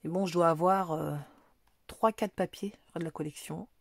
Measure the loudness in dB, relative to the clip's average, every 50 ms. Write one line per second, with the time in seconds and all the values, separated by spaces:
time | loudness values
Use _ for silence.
0 | -6 -2 -2 0 -2 2 2 4 6 6 4 4 4 4 4 4 2 0 -2 -2
1 | -2 -4 -4 -6 -8 -12 -20 -20 _ _ _ _ _ _ _ _ _ -20 -4 2
2 | 2 2 2 2 -4 -4 _ -2 -4 -2 -2 -8 -8 -8 -8 _ _ _ _ -4
3 | -4 -4 -4 -6 -8 -8 -8 -10 -10 -10 -10 -10 -10 _ _ _